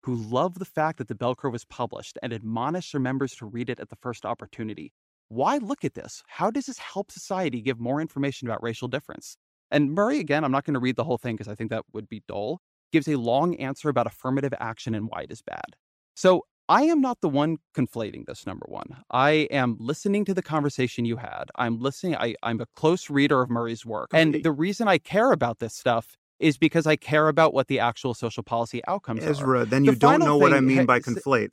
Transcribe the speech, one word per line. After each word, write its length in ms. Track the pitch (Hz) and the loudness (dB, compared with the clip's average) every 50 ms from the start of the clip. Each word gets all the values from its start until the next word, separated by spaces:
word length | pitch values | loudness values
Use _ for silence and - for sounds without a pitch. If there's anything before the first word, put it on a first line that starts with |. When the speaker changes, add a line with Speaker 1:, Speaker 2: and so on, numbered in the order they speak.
Speaker 1:
who 140 | - 131 123 | -6 -6 -4
love 420 | 117 110 107 120 127 160 185 180 | -4 -4 -2 0 0 0 0 -2
the 80 | 180 185 | -6 -12
fact 320 | - - 160 151 156 156 | -6 -2 -2 -2 -2 -2
that 100 | - 127 - | -6 -8 -10
the 40 | 123 | -8
Bell 220 | 92 120 120 127 | -4 -2 -4 -2
Curve 180 | - - 139 117 | -2 -4 -6 -6
was 100 | 117 - | -8 -10
published 540 | - - - 123 - - - - - - - - | -12 -8 -8 -6 -6 -8 -10 -14 -14 -12 -10 -10
and 100 | 123 113 | -8 -8
admonish 580 | 107 107 110 113 113 123 143 170 185 170 - | -8 -8 -6 -4 -4 -2 -2 -4 -4 -6 -6
their 80 | - 143 | -4 -4
members 360 | 127 127 131 135 139 127 - | -2 -2 -2 -2 -4 -6 -6
to 100 | - 117 | -10 -14
read 240 | 104 117 117 123 127 | -10 -10 -8 -6 -6
it 100 | 120 - | -8 -8
at 100 | - - | -12 -14
the 60 | - - | -16 -12
first 240 | - 123 113 - - | -10 -10 -10 -8 -8
opportunity. 680 | 104 117 - 110 98 - - 113 107 104 78 78 - _ _ _ _ _ _ _ - | -8 -8 -8 -10 -14 -12 -10 -10 -10 -10 -12 -14 -16 _ _ _ _ _ _ _ -8
Why 280 | 110 117 139 196 262 | -4 -2 0 0 0
look 280 | 294 226 196 285 - - | 0 -2 -6 -6 -6 -6
at 80 | 131 - | -6 -6
this? 300 | - - - - - - | -10 -14 -16 -16 -20 -20
How 220 | - - - 170 214 | -16 -6 -4 -2 -2
does 160 | 226 285 254 | -2 -4 -6
this 140 | - 240 - | -8 -10 -14
help 320 | - - - 190 202 - | -14 -10 -10 -10 -10 -10
society 500 | - - - - 196 185 185 147 120 120 | -12 -14 -8 -6 -4 -2 -2 -2 -4 -4
give 180 | 107 131 127 117 | -4 -4 -4 -4
more 220 | 117 120 135 147 | -4 -4 -4 -4
information 460 | 160 160 - 139 139 139 127 - 127 | -4 -6 -6 -4 -4 -4 -6 -6 -6
about 160 | 120 110 - - | -6 -6 -6 -6
racial 240 | 117 113 - 127 | -6 -6 -6 -6
difference?" 500 | 123 120 143 - - - - - - - _ _ _ _ _ _ - | -6 -6 -8 -8 -12 -18 -18 -18 -20 -20 _ _ _ _ _ _ 0
And 220 | 147 147 147 139 156 | 2 2 2 2 2
Murray, 240 | 190 202 233 294 | 0 0 2 0
again, 260 | 294 180 143 143 151 156 | -2 0 0 0 0 0
I'm 80 | 135 | 0
not 140 | 131 139 - | 0 0 0
gonna 140 | - 147 127 | -2 -2 0
read 160 | 123 127 123 | 0 0 0
the 80 | - - | -2 -2
whole 160 | 160 123 113 | -2 -2 -4
thing 180 | - 123 113 | -4 -6 -6
'cause 100 | 104 104 | -6 -8
I 60 | 104 107 | -10 -8
think 160 | - 113 107 | -8 -6 -6
that 160 | 113 113 - _ - | -6 -6 -8 _ -12
would 160 | 110 104 - | -12 -12 -12
be 140 | 113 107 - | -14 -16 -12
dull, 340 | - - 101 104 120 165 180 _ _ _ _ _ _ | -10 -8 -6 -6 -6 -6 -8 _ _ _ _ _ _
gives 160 | - 160 143 | 0 0 2
a 100 | 156 151 | 0 0
long 380 | 131 117 117 120 135 160 180 175 | 0 0 0 2 2 2 0 -2
answer 300 | - 135 131 139 - - | -4 -6 -8 -8 -4 -2
about 200 | 151 131 120 117 | 0 0 0 0
affirmative 480 | 107 - - - 131 131 139 139 135 123 - | 0 -4 -6 -4 -2 -2 0 -2 -2 -4 -4
action 360 | - 113 113 - - 120 113 | -6 -8 -8 -8 -6 -6 -4
and 120 | 104 107 | -4 -4
why 140 | 113 - 85 | -6 -8 -10
it 100 | 69 - | -10 -10
is 120 | - - - | -14 -14 -12
bad. 320 | - - - - - - _ _ _ _ _ _ _ _ | -12 -10 -10 -10 -14 -16 _ _ _ _ _ _ _ _
So 300 | - - 185 185 165 - _ _ _ _ - | 2 4 4 4 4 2 _ _ _ _ 4
I 120 | 165 220 285 | 4 6 6
am 180 | 320 339 294 | 6 4 4
not 180 | 269 254 240 - | 2 2 0 -2
the 80 | - | -2
one 300 | 160 135 139 147 160 165 - _ _ - | 0 2 2 2 2 0 -4 _ _ -2
conflating 500 | - 127 - - 117 113 101 - - - | -2 -2 -2 -2 -6 -6 -6 -8 -10 -12
this, 200 | - - - - | -12 -14 -12 -10
number 180 | - 92 - - - | -10 -10 -10 -12 -12
one. 340 | - - - - - - - - | -12 -12 -12 -12 -14 -18 -8 -2
I 220 | - 123 135 147 156 156 147 - | 0 2 4 4 4 4 2 0
am 240 | - 139 127 123 113 | 0 0 0 0 -2
listening 460 | 101 113 120 160 - - 202 196 208 202 | -2 -4 -6 -4 -2 -2 0 0 0 0
to 100 | 196 190 | 0 -2
the 80 | 180 | -4
conversation 640 | - - 160 151 147 147 - - 131 117 - - 120 | -4 -2 -2 -2 0 -2 0 0 -2 -2 -2 -2 -2
you 140 | 117 117 | -2 -4
had. 280 | 120 120 - - - - - - | -6 -8 -10 -10 -10 -12 -8 -4
I'm 240 | - 123 117 117 113 | -2 -2 -2 -2 -2
listening. 360 | 123 139 135 - - 180 156 | -4 -4 -4 -4 -4 -4 -2
I, 200 | - - 120 107 - - | -2 -2 -4 -4 -4 -4
I'm 180 | 117 117 110 | -4 -4 -4
a 40 | 117 - _ | -6 -8 _
close 320 | - - 156 180 185 - - | 2 2 2 2 2 0 0
reader 320 | 143 139 143 143 151 127 | 2 4 4 4 4 2
of 80 | 127 123 | 2 2
Murray's 360 | 120 117 117 117 117 113 - | 0 -2 -2 -4 -6 -8 -8
work. 260 | 117 110 87 60 - - | -8 -8 -8 -4 0 2
And 220 | 160 165 160 156 | 4 4 4 2
Speaker 2:
Okay. 60 | 156 | 2
Speaker 1:
the 120 | 135 160 147 | 0 0 0
reason 340 | 139 160 196 202 - 226 | 0 0 -2 0 0 2
I 100 | 202 185 | 2 2
care 360 | 156 - - - 202 233 269 214 | 2 0 0 2 4 4 4 4
about 260 | 160 127 120 113 - | 4 2 0 -2 -4
this 160 | 120 107 - | -6 -8 -6
stuff 400 | - - 127 117 117 - - _ _ _ _ _ - | -2 0 2 2 2 0 -4 _ _ _ _ _ 0
is 180 | - 160 139 | 2 2 4
because 300 | - 160 147 - 165 156 | 4 2 2 4 2 4
I 80 | 156 160 | 4 2
care 320 | - - - 147 151 156 | 2 2 2 4 4 4
about 260 | 156 147 156 160 151 - | 6 6 6 6 6 4
what 140 | 135 127 | 2 0
the 120 | - 135 117 | 2 2 2
actual 340 | 113 117 117 - - 127 117 | 2 0 0 -2 -4 -6 -4
social 280 | - - 113 - - | -4 -6 -6 -6 -8
policy 400 | 113 - 120 117 117 - - 117 - | -6 -2 -2 -2 -2 -2 -6 -6 -4
outcomes 380 | - 185 202 - - 113 113 156 | -4 -4 -4 -4 -6 -6 -2 -2
are. 60 | 156 | -2
Speaker 2:
Ezra, 340 | 147 139 139 131 131 123 117 | -2 0 2 2 2 2 2
then 180 | 107 127 135 143 | 2 4 4 6
Speaker 1:
The 80 | 135 | 4
Speaker 2:
you 60 | 135 | 6
don't 140 | 113 143 143 143 | 6 6 6 6
Speaker 1:
final 140 | 160 165 | 6 6
Speaker 2:
know 100 | 151 147 | 6 6
what 160 | 143 143 139 139 | 6 8 8 6
I 60 | 139 | 6
Speaker 1:
thing, 80 | 131 | 6
Speaker 2:
mean 100 | 131 135 | 4 4
Speaker 1:
hey, 80 | 131 127 | 4 6
Speaker 2:
by 120 | 123 123 | 6 4
Speaker 1:
s-, 60 | 120 117 | 4 2
Speaker 2:
conflate. 460 | 127 117 123 - 139 135 113 104 - | 0 -4 -4 0 2 2 2 2 -2